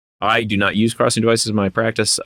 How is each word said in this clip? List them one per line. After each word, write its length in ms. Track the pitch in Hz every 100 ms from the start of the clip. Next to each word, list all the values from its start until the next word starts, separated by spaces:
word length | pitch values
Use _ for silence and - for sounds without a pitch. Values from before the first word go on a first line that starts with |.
| _ -
I 240 | 101 113
do 120 | 110 101
not 200 | 101 92
use 180 | 113
crossing 280 | - 120 117
devices 260 | 113 117 113
in 80 | 107
my 120 | 98
practice. 520 | 113 113 110 107 -